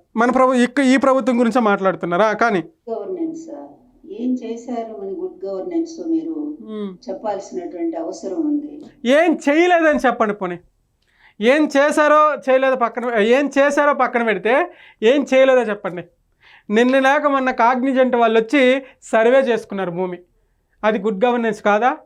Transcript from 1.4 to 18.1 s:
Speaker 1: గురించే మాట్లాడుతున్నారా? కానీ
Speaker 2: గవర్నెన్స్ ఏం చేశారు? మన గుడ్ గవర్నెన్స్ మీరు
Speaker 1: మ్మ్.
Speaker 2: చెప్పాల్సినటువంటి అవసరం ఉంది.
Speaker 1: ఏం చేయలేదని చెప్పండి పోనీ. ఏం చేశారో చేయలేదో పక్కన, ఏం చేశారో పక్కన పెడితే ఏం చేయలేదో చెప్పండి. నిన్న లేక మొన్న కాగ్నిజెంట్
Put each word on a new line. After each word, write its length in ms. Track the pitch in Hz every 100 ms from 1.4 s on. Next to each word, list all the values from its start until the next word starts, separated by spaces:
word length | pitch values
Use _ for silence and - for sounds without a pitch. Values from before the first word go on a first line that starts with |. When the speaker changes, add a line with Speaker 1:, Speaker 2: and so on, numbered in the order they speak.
Speaker 1:
గురించే 200 | 233 247
మాట్లాడుతున్నారా? 720 | 214 196 190 170 175 175 214
కానీ 320 | 208 233 190 160 _ -
Speaker 2:
గవర్నెన్స్ 600 | 220 196 180 165 - 311 143 285 - _ _ -
ఏం 260 | 208 247 247
చేశారు? 560 | 226 233 262 233 226 208
మన 80 | 196
గుడ్ 380 | 175 180 - 190
గవర్నెన్స్ 640 | 190 180 165 - - 170
మీరు 480 | 160 165 156 302 302
Speaker 1:
మ్మ్. 480 | 220 214 202 180 -
Speaker 2:
చెప్పాల్సినటువంటి 880 | 190 214 196 - 185 - 349 330 330
అవసరం 400 | 330 - 381 349
ఉంది. 460 | 302 294 - - - _ 233
Speaker 1:
ఏం 280 | 285 349 285 277
చేయలేదని 500 | 302 359 339 320 294 254
చెప్పండి 280 | 233 214
పోనీ. 240 | 208 180 175 _ _ _ _ _ _ _ -
ఏం 280 | 214 294 302 277
చేశారో 580 | 294 302 294 302 302 269 262
చేయలేదో 260 | 262 262 254
పక్కన, 380 | 233 240 247 233
ఏం 320 | 220 254 285 277
చేశారో 360 | 285 285 294
పక్కన 280 | 277 240 240
పెడితే 480 | 233 190 208 269 349 - - -
ఏం 240 | 214 285 254
చేయలేదో 260 | 262 269 254
చెప్పండి. 440 | 214 202 190 175 170 _ _ _ _ - -
నిన్న 280 | 208 247 269
లేక 280 | 269 294 285
మొన్న 240 | 269 262
కాగ్నిజెంట్ 680 | 254 233 254 269 254 254